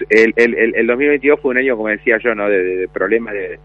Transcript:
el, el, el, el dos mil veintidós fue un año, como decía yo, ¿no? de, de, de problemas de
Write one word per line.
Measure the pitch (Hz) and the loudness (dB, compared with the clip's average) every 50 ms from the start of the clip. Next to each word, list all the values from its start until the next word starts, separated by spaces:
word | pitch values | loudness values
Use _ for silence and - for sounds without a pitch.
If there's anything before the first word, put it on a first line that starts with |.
| 117 - | -2 2
el, | 107 110 113 113 - | 4 4 4 4 4
el, | 117 117 117 - | 2 2 2 2
el, | - 113 117 - | 0 0 0 0
el | 113 117 | 0 0
dos | 117 120 | 0 0
mil | 127 147 | 0 0
veintidós | 147 147 135 135 143 147 143 | 0 0 0 2 2 0 2
fue | - 135 | 0 -2
un | 123 | 0
año, | 127 135 135 120 | 0 0 0 -2
como | 107 107 | -2 -2
decía | 107 104 98 - 120 113 | -4 -4 -2 0 0 0
yo, | 107 123 123 110 | 0 0 -2 -2
¿no? | 104 101 104 | 0 0 0
de, | 101 92 | 0 0
de, | 90 90 92 | 0 0 -2
de | 92 92 90 | -4 -6 -6
problemas | - - 92 98 113 117 117 107 104 | -4 -4 -2 0 0 0 -2 -4 -8
de | 98 92 90 87 - - | -8 -8 -8 -12 -14 -18